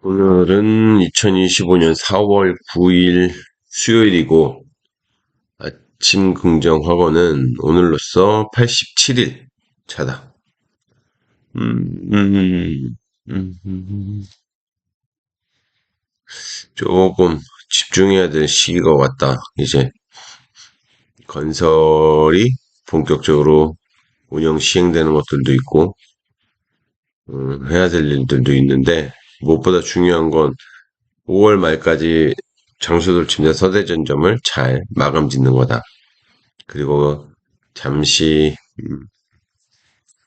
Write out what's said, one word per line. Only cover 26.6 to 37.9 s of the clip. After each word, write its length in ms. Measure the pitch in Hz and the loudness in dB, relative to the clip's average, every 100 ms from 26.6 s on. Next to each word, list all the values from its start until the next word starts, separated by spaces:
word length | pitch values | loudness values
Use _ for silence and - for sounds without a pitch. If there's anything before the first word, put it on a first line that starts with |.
| _ _ _ _ _ _ - | _ _ _ _ _ _ -16
음, 400 | 67 67 69 67 | -10 -8 -8 -2
해야 200 | 85 92 | 0 2
될 160 | 85 76 | 0 0
일들도 480 | 71 65 69 64 69 | -2 -2 0 2 2
있는데, 580 | 67 67 67 82 71 - _ _ | 2 2 2 0 -4 -14 _ _
무엇보다 400 | 71 80 - 90 | 0 0 2 0
중요한 480 | - - 90 85 80 | 0 0 2 2 0
건 240 | 78 73 65 - - _ _ _ _ - | 0 0 -2 -18 -20 _ _ _ _ -6
오월 320 | 92 107 104 | 2 4 4
말까지 760 | 85 78 82 80 82 82 78 - - _ _ _ | 2 0 0 0 0 2 0 -2 -12 _ _ _
장수돌 480 | - 85 85 87 80 | -2 0 2 0 -2
침대 260 | - 78 | 0 0
서대전점을 840 | 78 92 98 92 82 71 71 87 117 | 2 0 0 -2 -4 -2 0 0 0
잘 380 | - - 65 65 101 - | -4 -4 -4 -4 -6 -4
마감 340 | 71 76 71 | -2 0 -2
짓는 220 | 65 65 | 0 0
거다. 300 | 64 64 60 - _ _ _ _ _ _ _ _ | 2 0 -2 -8 _ _ _ _ _ _ _ _
그리고 640 | 73 71 73 73 73 - _ _ _ _ | -8 -2 0 0 -2 -10 _ _ _ _
잠시, 840 | - 67 | -12 -6